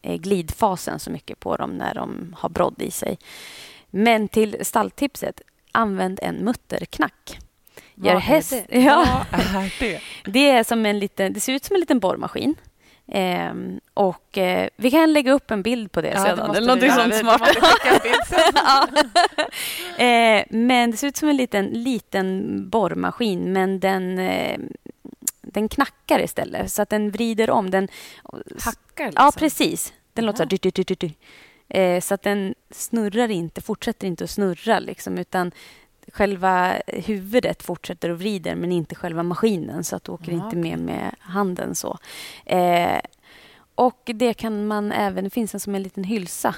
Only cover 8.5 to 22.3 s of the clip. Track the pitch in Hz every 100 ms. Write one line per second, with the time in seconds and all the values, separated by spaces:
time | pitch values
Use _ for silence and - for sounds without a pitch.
8.5 | 254 - 247 262 294 294 254 - 175 -
9.5 | 190 190 - 233 156 - - - 214 285
10.5 | 254 226 233 214 208 202 - 190 202 226
11.5 | 269 - 392 330 254 185 - - - 262
12.5 | 320 _ _ _ _ - 196 185 180 170
13.5 | 180 185 185 _ - 196 170 _ - 185
14.5 | 185 92 _ 233 294 320 302 254 269 -
15.5 | 214 196 247 208 - 156 196 196 175 -
16.5 | 202 233 254 262 254 233 220 226 233 339
17.5 | 339 330 427 262 - 453 480 679 349 320
18.5 | 294 - 269 269 285 285 339 392 - -
19.5 | - - - 359 - 240 233 233 208 -
20.5 | 220 240 254 240 220 285 - 302 277 247
21.5 | 208 196 226 240 233 - 196 190